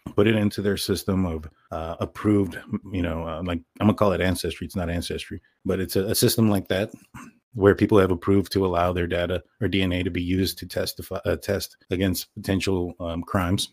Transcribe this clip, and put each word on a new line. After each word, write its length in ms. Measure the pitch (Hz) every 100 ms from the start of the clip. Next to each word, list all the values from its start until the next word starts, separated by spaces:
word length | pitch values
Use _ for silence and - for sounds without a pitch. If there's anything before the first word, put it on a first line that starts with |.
| -
put 120 | - 92
it 100 | 107
into 240 | 104 -
their 160 | 101 95
system 480 | - 95 - 95
of, 240 | 92 80 78 _ -
uh, 260 | 85 82 82
approved, 580 | 92 - 104 101 95 - - 104 98
you 80 | 98
know, 260 | 85 78 82
uh, 160 | 80
like, 200 | 90 85 - -
I'm 60 | 104
gonna 80 |
call 180 | 95 104
it 80 | 90
Ancestry. 460 | 90 90 87 - 85
It's 100 | 98
not 140 | 85
Ancestry, 500 | 85 - 80 - 95 _ _
but 160 | - 92
it's 160 | 90 101
a, 80 | 95
a 60 |
system 360 | - 120 - 110
like 180 | 101 85
that 240 | 95 107 - _ - - _ _
where 200 | 107 98
people 240 | 92 107 107
have 120 | 92
approved 420 | 90 - 98 90
to 140 | 95 95
allow 260 | 87 90
their 140 | 90 87
data 360 | 87 87 90 - -
or 60 | 101
D 120 | 95
N 120 | 95
A 100 | 90
to 80 | 90
be 120 | 87
used 360 | 87 92 90 -
to 80 | 90
testify, 520 | 92 92 - - 92
uh, 120 | - 87
test 420 | - 101 - _ -
against 460 | 92 98 - -
potential, 580 | - 98 98 98 95 87 -
um, 220 | 87 85
crimes. 480 | 85 101 87 101 -